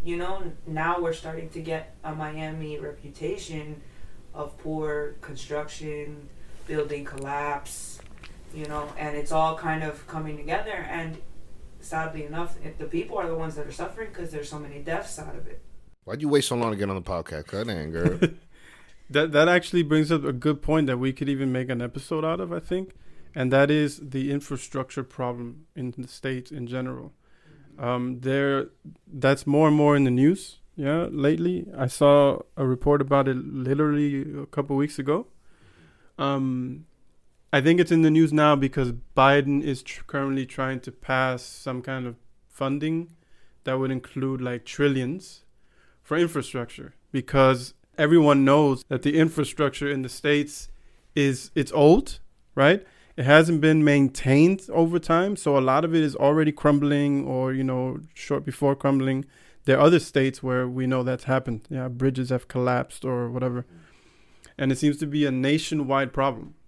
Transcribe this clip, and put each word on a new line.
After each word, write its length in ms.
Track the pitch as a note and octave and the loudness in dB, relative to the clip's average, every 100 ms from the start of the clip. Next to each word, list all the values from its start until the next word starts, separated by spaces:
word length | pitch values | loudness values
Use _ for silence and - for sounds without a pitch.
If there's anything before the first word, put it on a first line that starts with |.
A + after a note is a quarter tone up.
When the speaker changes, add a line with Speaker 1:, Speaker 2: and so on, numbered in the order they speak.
Speaker 1:
you 140 | F3 E3+ | -4 -4
know, 240 | F3+ F#3+ F3+ D#3 E3 | -2 -2 -4 -6 -8
now 340 | D#3 E3 F3 | -4 -2 -2
we're 140 | E3+ | -2
starting 360 | D#3+ E3 E3 D#3+ | -4 -8 -10 -10
to 100 | E3 | -12
get 360 | D#3+ D#3+ D#3 - | -8 -8 -8 -14
a 120 | D#3+ D#3 | -12 -8
Miami 640 | D#3 D#3 D#3 D#3 D3+ D3 | -8 -8 -10 -8 -10 -10
reputation 1000 | D3 C#3+ C#3+ - - G3+ - D#3 D3+ D3+ - - - - - | -10 -14 -18 -10 -8 -8 -8 -10 -10 -14 -16 -14 -12 -12 -14
of 220 | - D3 - | -12 -12 -10
poor 560 | D#3 D#3 D3+ D3 D3 - | -8 -6 -4 -4 -6 -10
construction, 1080 | - C3 - D3 D3+ - D#3 D3+ D3 D3 C#3 - - - - | -14 -14 -8 -8 -8 -10 -10 -10 -10 -14 -16 -16 -14 -12 -6
building 380 | D#3 D3 C#3+ C#3 | -4 -4 -6 -10
collapse, 960 | C#3+ C#3 C#3+ D3 C#3+ - - - - - - - - - | -10 -8 -6 -4 -6 -8 -12 -14 -14 -16 -18 -18 -18 -16
you 120 | D#3+ D3+ | -12 -8
know, 200 | D3+ D3 - | -8 -8 -8
and 180 | D3+ D3 | -8 -4
it's 160 | D3 | 0
all 240 | D#3+ D#3+ D#3+ | 2 0 -2
kind 280 | D#3+ D#3 | -4 -4
of 220 | D#3 C#3+ - | -6 -10 -12
coming 280 | D#3+ D#3 D3 | -10 -8 -10
together, 480 | D3+ F#3+ A3 F#3+ F3 | -6 -6 -4 -8 -8
and 280 | E3+ D#3+ D#3 - - - - - - | -8 -8 -10 -10 -10 -12 -14 -16 -18
sadly 440 | - D#3+ D#3+ D#3 | -10 -8 -6 -8
enough, 320 | D3 D#3+ E3+ - | -8 -6 -4 -4
it, 140 | D#3 - | -6 -8
the 60 | E3 | -6
people 320 | E3 - - | -6 -4 -6
are 100 | E3 | -4
the 80 | E3 | -4
ones 200 | D#3+ D3+ | -6 -6
that 100 | D3 | -10
are 40 | |
suffering 400 | - F3 - A3 | -8 -10 -10 -12
'cause 200 | - E3 | -10 -10
there's 180 | D3+ D3 | -10 -10
so 100 | D3+ | -12
many 200 | D3 C#3+ | -12 -12
deaths 380 | D3 E3 - - | -8 -6 -8 -12
out 160 | D#3 - | -10 -6
of 120 | - | -6
it. 140 | - - - - - - | -6 -12 -18 -20 -20 -10
Speaker 2:
Why'd 160 | A#2 | -6
you 80 | D3+ | 2
wait 140 | C#3+ | 2
so 120 | C3+ B2 | 2 -2
long 160 | A#2 | -2
to 60 | G#2 | -2
get 120 | G2+ | -2
on 60 | F#2+ | -4
the 60 | |
podcast? 440 | F2 F2+ D#2+ D#2+ D2+ | -4 -6 -6 -10 -8
Cut 200 | F#2+ A#2 | -8 -6
in, 240 | F#2 D#2 | -6 -6
girl. 280 | E2 D#3 D#2+ E3+ - | -2 0 2 -2 -2
Speaker 3:
<laughs> 100 | - - - - - - - | -20 -20 -20 -20 -20 -20 -4
That, 220 | C#3 D#3+ | 0 2
that 160 | D3 E3 | 4 6
actually 360 | F3 E3+ F3 | 4 2 0
brings 280 | D#3 D#3 D3+ | 2 2 4
up 120 | D#3+ C#3+ | 0 0
a 80 | |
good 280 | B2+ D3+ C#3+ | -2 0 0
point 260 | - D#3+ C#3+ | 0 2 2
that 100 | B2+ | 0
we 160 | C3 | -2
could 160 | C3 C#3 | -2 -4
even 220 | C3+ C3+ | -2 -2
make 180 | B2+ B2+ | -2 -2
an 120 | B2 | -4
episode 440 | A#2+ C3 - D#3+ D#3 | -6 -10 -6 -4 -2
out 140 | F3 | -4
of, 120 | F3+ | -6
I 80 | E3+ | -8
think. 340 | - F3+ F#3+ - - - - | -4 -6 -6 -14 -20 -18 -14
And 180 | - B2+ | -4 2
that 160 | C3+ C#3+ | 4 4
is 280 | D3+ D3 C#3+ D3 | 4 2 -4 -10
the 220 | C3+ C3+ | -6 -4
infrastructure 720 | C#3+ C#3+ C3+ - C#3 B2+ - | -4 -6 -12 -8 -8 -8 -8
problem 640 | C3+ - B2 A#2+ A#2+ B2+ - - | -10 -6 -6 -6 -10 -14 -20 -10
in 180 | B2+ A#2+ | -10 -10
the 100 | B2+ | -14
States 440 | - C3+ C3 B2+ | -10 -8 -8 -10
in 160 | D3 A#2+ | -12 -8
general. 460 | B2+ B2+ B2+ - _ _ _ _ - - - | -6 -8 -10 -16 _ _ _ _ -20 -20 -8
Um, 400 | A#2+ B2 B2 B2 | -4 -2 -4 -6
there, 460 | B2+ C#3 C#3 C#3 - _ - - _ | -2 0 0 0 -4 _ -20 -20 _
that's 340 | C#3+ C3 C#3 - | 0 2 2 2
more 200 | C#3+ D#3 | 4 6
and 100 | D3+ | 6
more 180 | D3 C#3+ | 6 4
in 80 | |
the 80 | C3+ | 4
news, 460 | B2 C#3+ F#3+ - - - - | 4 4 4 -4 -20 -20 -6
yeah, 320 | C#3 D#3 E3+ | -2 -2 -2
lately. 560 | D3 C#3 D#3 F3 F3+ F3+ - | 0 0 2 0 -2 -6 -4
I 100 | C3 | -4
saw 520 | - C#3+ C#3+ C#3+ - - - | 4 6 8 6 2 -6 -4
a 80 | C3+ | -2
report 360 | B2 - D3 | 0 2 2
about 260 | C#3 C#3 C3+ | 4 2 2
it 100 | B2+ | -2
literally 840 | - C3+ B2+ C#3 D3+ D3 D3 C#3 D3 C#3+ | -6 -6 -2 2 2 2 0 -2 -6 -10
a 40 | C#3 | -8
couple 280 | - C#3 C#3 | -6 -2 0
weeks 220 | D3 - | -2 -4
ago. 280 | C3+ D#3+ B3 _ - _ - _ _ _ _ - | -2 -2 -4 _ -20 _ -20 _ _ _ _ -6
Um, 680 | C#3 C#3 C3+ B2+ B2+ C#3 D#3+ _ _ _ _ _ _ | -2 0 -2 -2 -6 -10 -16 _ _ _ _ _ _
I 80 | C#3+ | 2
think 180 | C#3 F3 | 4 4
it's 120 | E3+ | 4
in 100 | E3 | 6
the 100 | D#3+ | 6
news 220 | D#3 D#3+ | 6 4
now 220 | D3+ D3+ C#3+ | 6 6 4
because 360 | C3+ C#3+ B2+ A#2+ - - | 2 0 -2 -4 -4 4
Biden 460 | C3+ C#3+ C#3 C#3 | 6 6 4 0
is 200 | D3 C3 | 0 -6
tr-, 200 | - - - | -8 -14 -8
currently 400 | C#3+ C#3 C3+ C3 | -4 -2 -4 -6
trying 340 | - C3 C3 | -4 -4 -4
to 100 | C3 | -10
pass 520 | - - C3 C3 B2+ | -16 -2 0 0 -2
some 380 | - - - B2+ | -8 -12 -8 -8
kind 260 | B2 C3 B2 | -6 -6 -8
of 80 | A#2+ - _ _ | -10 -20 _ _
funding 600 | - C#3 C#3+ D#3 E3 E3+ _ _ - - _ | -6 -2 -2 -2 -4 -6 _ _ -20 -20 _
that 140 | - C3 | -4 -2
would 120 | C3 | -2
include, 500 | C3 - - C3+ C3 | -4 -6 -6 -4 -4
like, 240 | B2 B2 - | -6 -8 -10
trillions 800 | - C#3+ C3 B2 F3 - - _ _ _ _ _ _ | 0 2 2 -2 -6 -12 -20 _ _ _ _ _ _
for 160 | _ D#3 | _ 0
infrastructure, 800 | E3+ D#3 A#2+ C3 A#2 - - - _ | 0 0 -6 -8 -8 -12 -18 -20 _
because 600 | C3+ B2+ C#3 C3 B2+ B2+ - _ - | -6 0 6 6 4 -2 -18 _ -2
everyone 480 | D3+ E3 D3 C#3 C3+ | 6 8 8 6 6
knows 380 | C#3+ D3+ C3 - | 6 4 0 -4
that 140 | C3+ | -2
the 140 | C#3+ D#3 | 2 4
infrastructure 720 | D#3+ D#3+ D3+ - C#3+ C#3 C#3+ | 2 2 -4 0 -2 -2 -4
in 120 | C#3 | -4
the 80 | B2+ | -6
States 600 | - D3+ D3 D3 - - - - _ _ - | -4 0 2 0 -8 -14 -16 -20 _ _ 0
is, 360 | C#3 C3 - | 2 0 -4
it's 180 | - C#3 | -4 -2
old, 460 | D3+ D3 G3 - - - _ _ - | 6 8 8 4 -12 -16 _ _ 4
right? 300 | C#3 G3 - _ _ - | 6 4 0 _ _ -4
It 80 | C3 | 6
hasn't 340 | D3+ D#3+ E3 | 8 8 4
been 220 | D#3 D#3 | 4 6
maintained 840 | D3+ C#3+ C3+ C3+ C3 C3+ E3 F#3+ - | 6 6 4 2 4 6 6 4 -2
over 280 | - E3 E3+ | 2 2 2
time, 360 | E3 E3 F#3+ G#3 | 2 2 2 -2
so 220 | D#3 C#3 | 2 2
a 20 | |
lot 240 | C3 C3+ | 4 2
of 100 | E3 E3 | 2 2
it 60 | |
is 120 | D3+ C#3 | 2 2
already 360 | C#3 D3+ D3+ | 4 4 2
crumbling 760 | D3 D3 C#3+ C#3+ C#3+ C#3+ C#3 C3+ | 2 4 4 4 2 2 0 -2
or, 260 | C3 C3 | -2 -2
you 100 | C3 | -2
know, 360 | C3 B2+ B2+ C3 D#3 | -2 -2 -4 -6 -12
short 320 | - - C#3+ C#3+ | -18 -6 -4 -4
before 300 | C3 C#3 C#3 | -2 0 2
crumbling. 500 | C#3+ C#3 C3+ C3+ C3+ _ - - - | 2 2 0 -2 -6 _ -20 -8 2
There 120 | C3 | 6
are 40 | |
other 180 | D3 E3+ | 8 6
states 420 | - C#3 C3+ C3 | 2 0 0 -2
where 260 | C3 B2+ B2+ | -4 -2 -2
we 200 | B2+ B2+ | -2 -2
know 160 | C3 | 0
that's 200 | B2+ B2+ - | -2 -4 0
happened. 420 | C3 B2+ A2+ - | 0 0 -8 -8
Yeah, 180 | C3 B2+ | -8 -8
bridges 400 | B2 C3 C3 B2+ | -2 -2 0 -2
have 180 | B2+ - | -4 -4
collapsed 560 | B2+ B2 B2 B2+ - | -2 0 0 -2 -8
or 260 | C3 B2 A#2+ | -6 -4 -4
whatever. 360 | B2 B2+ B2 A#2+ - _ _ _ _ _ - - - | -4 -4 -4 -10 -18 _ _ _ _ _ -20 -20 -4
And 140 | C3+ | 0
it 60 | C3 | 2
seems 200 | D3 D3 | 2 0
to 100 | D3+ | -2
be 180 | D3 D3 | 0 0
a 60 | |
nationwide 800 | B2+ C3+ D#3 D#3+ D#3 C3+ C3+ C3+ | 2 2 0 0 -4 0 0 0
problem 400 | - C3+ A#2 - - | 0 -2 -2 -12 -20